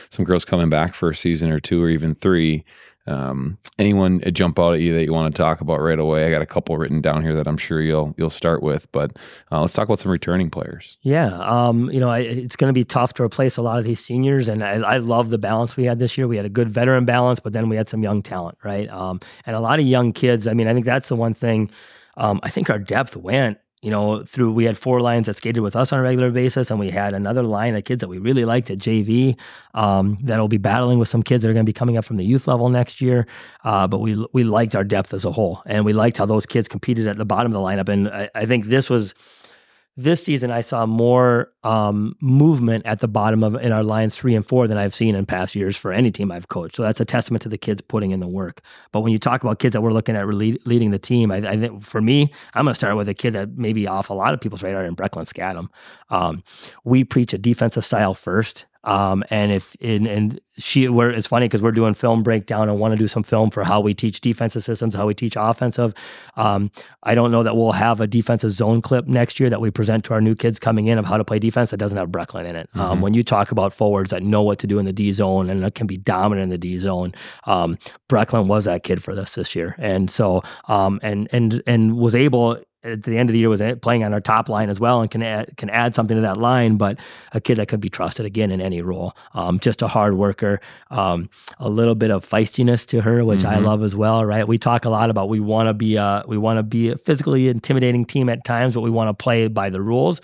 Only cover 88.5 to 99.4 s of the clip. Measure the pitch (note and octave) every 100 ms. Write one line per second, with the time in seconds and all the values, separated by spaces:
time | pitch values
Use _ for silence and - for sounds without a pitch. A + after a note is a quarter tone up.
88.5 | F#2+ F#2+ F2 F2 F2 F2+ - - - F2+
89.5 | F#2 B2 G#2+ A2 A#2 G#2 F#2+ G2+ G2 G#2
90.5 | G2+ - - - C3 F#2+ F2 - - -
91.5 | - A2 G#2+ A#2 A2+ A2 G2 - G#2+ A2
92.5 | - A#2+ A#2+ - A#2 G#2+ A#2+ A2+ G2+ F#2+
93.5 | G#2 G#2 G#2+ G#2+ G2 A2 A2+ G#2+ G#2+ G#2+
94.5 | A2+ A#2 A#2 A#2 G#2+ A#2 G#2 G2 A2 G#2
95.5 | A2 A2+ G#2+ A2 G#2+ G2+ G2+ - G#2+ A2
96.5 | A2+ G#2+ A#2 A#2 - - C#3+ D3+ C3+ C3
97.5 | A#2 - C3+ B2 B2 A#2 C#3 B2+ A#2+ -
98.5 | A#2 B2+ A#2+ A2+ A2+ A2 G2+ B2+ A#2